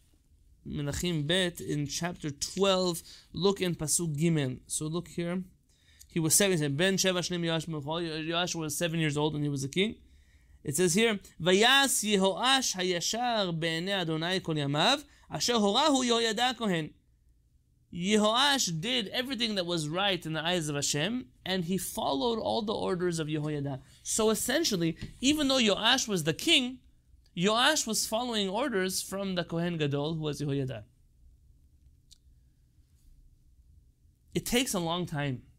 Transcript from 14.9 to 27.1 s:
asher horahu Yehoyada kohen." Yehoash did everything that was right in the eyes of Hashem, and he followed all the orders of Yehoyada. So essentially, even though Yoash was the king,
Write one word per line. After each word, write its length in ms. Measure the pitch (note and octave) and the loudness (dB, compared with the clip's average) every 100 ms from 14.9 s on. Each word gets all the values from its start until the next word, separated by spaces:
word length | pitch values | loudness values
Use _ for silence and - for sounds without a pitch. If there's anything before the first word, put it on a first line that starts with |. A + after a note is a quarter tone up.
| C#4+ - _ - | 2 -2 _ -12
asher 280 | D3+ - A#3+ G3+ | -4 0 2 2
horahu 340 | G#3+ D#4 C4+ B3+ | 4 4 4 4
Yehoyada 480 | A#3 A3+ A3 B3 B3+ | 2 2 0 -2 0
kohen." 360 | A3+ F3 D3+ - _ _ _ _ _ _ _ _ _ | 0 0 -2 -10 _ _ _ _ _ _ _ _ _
Yehoash 880 | F3 F3+ G#3+ G#3+ A3+ C#4+ C#4 - E3 | -6 2 4 4 4 4 2 0 -2
did 280 | G3 B3+ G3 | -2 -2 -2
everything 440 | - B3+ B3 A#3 G3+ | -4 -4 -4 -2 -2
that 120 | E3+ | -2
was 200 | F3 D3+ | -2 -2
right 380 | E3+ G3+ F3+ D#3+ | -2 0 0 -2
in 80 | |
the 100 | D#3 | -4
eyes 240 | D#3+ F3+ D3+ | 0 0 -2
of 60 | C#3+ | -2
Hashem, 520 | C#3 C#3+ D#3+ A#3+ - _ - | -2 0 -2 -4 -8 _ -4
and 200 | F#3+ E3 | -4 -2
he 120 | F#3+ | -2
followed 640 | - - B3 C#4 B3 A3+ | -4 -4 -2 0 0 0
all 220 | - A3 | -2 -2
the 100 | G#3+ | -2
orders 460 | G#3+ F#3 F#3 F3+ E3 | -2 -2 0 0 -2
of 80 | D3+ | -2
Yehoyada. 540 | D#3 D3+ D3 C#3 C3+ - - | -4 -4 -4 -4 -8 -12 -16
So 300 | - - A3 | -6 0 2
essentially, 640 | G#3+ - D#4 E4+ G3 E3 D#3+ - - | 2 0 0 0 0 0 -2 -10 -2
even 260 | B3 D4+ C#4 | 0 2 2
though 120 | C4 | 2
Yoash 480 | A3 F#3+ A3 B3+ A#3+ | 2 2 2 2 2
was 160 | G3 | 0
the 100 | D3+ | 0
king, 460 | D#3 - D#4+ B3 C4 - _ _ | 0 4 4 2 -6 -18 _ _